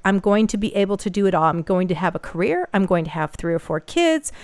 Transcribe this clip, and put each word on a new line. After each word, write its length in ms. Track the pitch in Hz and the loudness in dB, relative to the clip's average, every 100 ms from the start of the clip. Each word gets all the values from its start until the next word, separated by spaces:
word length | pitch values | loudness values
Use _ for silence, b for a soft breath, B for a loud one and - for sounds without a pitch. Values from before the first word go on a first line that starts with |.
| 190 | 0
"I'm 140 | 196 | 2
going 280 | 202 208 220 | 2 4 2
to 100 | 208 | 0
be 160 | 214 202 | -2 0
able 220 | 196 202 | 0 0
to 120 | 208 | -2
do 160 | 190 190 | 0 2
it 80 | 175 | 4
all. 100 | 160 | 2
I'm 180 | 170 | 0
going 240 | 160 185 185 | 0 0 0
to 60 | 160 | 0
have 200 | 180 - | -2 -4
a 40 | |
career. 500 | - 160 214 349 349 | -8 -4 -2 -2 0
I'm 120 | 202 190 | 0 2
going 180 | 175 160 | 0 0
to 40 | |
have 220 | 165 156 | -4 -6
three 220 | - 170 | -4 -4
or 60 | 165 | -4
four 200 | - 160 | -2 -6
kids. 500 | - 339 339 311 - B | -4 0 2 2 -4 B